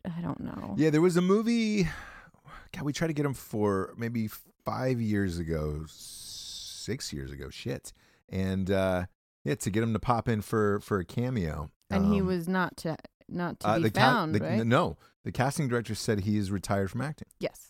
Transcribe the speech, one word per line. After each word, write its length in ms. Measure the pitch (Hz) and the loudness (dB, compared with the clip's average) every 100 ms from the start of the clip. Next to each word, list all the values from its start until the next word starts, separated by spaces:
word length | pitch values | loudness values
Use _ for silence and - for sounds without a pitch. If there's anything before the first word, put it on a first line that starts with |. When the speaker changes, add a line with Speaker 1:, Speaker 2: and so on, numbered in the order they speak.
| - | -6
Speaker 1:
I 160 | 165 | -6
don't 180 | 170 - | -6 -6
know. 360 | - - - 101 | -8 -8 -6 2
Speaker 2:
Yeah, 100 | 156 | 4
there 140 | 151 | 6
was 140 | 180 170 | 6 6
a 20 | |
movie, 680 | 180 202 226 233 220 214 165 - - - - - - - - | 6 4 4 2 2 2 0 -2 -12 -18 -20 -20 -20 -20 -16
God, 120 | - | -6
we 100 | 147 | -6
tried 140 | 139 165 | -2 -2
to 40 | |
get 140 | 147 143 | 0 -2
him 80 | |
for 580 | 131 - 113 104 95 95 90 | -2 -6 0 2 2 0 -4
maybe 320 | 117 117 110 - - _ | -4 -2 -4 -6 -18 _
five 340 | - 110 131 123 | -8 -2 0 0
years 400 | 110 104 98 85 | 2 2 2 0
ago, 440 | 80 80 76 76 78 | -2 0 -2 -4 -8
six 1200 | - - - - - - - - - - 131 - | -14 -16 -16 -14 -14 -12 -12 -12 -10 -8 -6 -6
years 180 | 71 67 | -8 -8
ago, 180 | 69 67 | -10 -12
shit. 420 | - - 67 - - _ _ _ | -10 -8 -8 -10 -20 _ _ _
And, 400 | 95 95 95 92 | -2 0 0 2
uh, 360 | 98 95 90 90 - _ _ | 2 2 2 -2 -10 _ _
yeah, 120 | 143 143 | -4 -2
to 140 | - | 0
get 120 | 101 | 0
him 100 | 113 | 2
to 60 | 107 | 0
pop 280 | - 117 120 | 2 2 2
in 120 | 110 | -2
for, 400 | - 113 104 101 | 0 2 2 0
for 180 | - 101 | 0 -2
a 40 | |
cameo. 680 | 85 - 123 127 82 73 78 - - | -2 -4 -2 -2 -2 -4 -8 -14 -4
Speaker 1:
And 160 | 196 202 | 2 4
he 100 | 202 | 4
Speaker 2:
Um, 60 | 185 | 2
Speaker 1:
was 220 | 180 165 | 0 0
not 280 | 190 175 - | 0 -2 -4
to, 180 | 170 160 - _ - | -6 -8 -10 _ -10
not 320 | 175 175 - | -6 -6 -2
to 80 | 104 | 0
Speaker 2:
uh, 80 | 113 | 2
Speaker 1:
be 60 | |
Speaker 2:
the 60 | 110 | 2
ca-, 100 | - | 6
Speaker 1:
found, 340 | 262 247 165 | 6 6 2
Speaker 2:
the, 60 | 104 | 0
Speaker 1:
right? 200 | - 110 | 0 0
Speaker 2:
n-, 80 | 113 | 4
no, 260 | 135 - - - _ | 4 4 -2 -14 _
the 100 | 113 | -6
casting 360 | - 127 156 139 | 0 0 2 0
director 260 | 120 110 | 0 -2
said 260 | 107 - 107 | -2 0 0
he 180 | 98 104 | 2 2
is 120 | 95 | 2
retired 400 | 98 - 101 98 | -2 0 0 0
from 120 | 117 | -2
acting. 260 | 135 151 - _ | -6 -8 -16 _
Speaker 1:
Yes. 280 | - - - | -8 -8 -8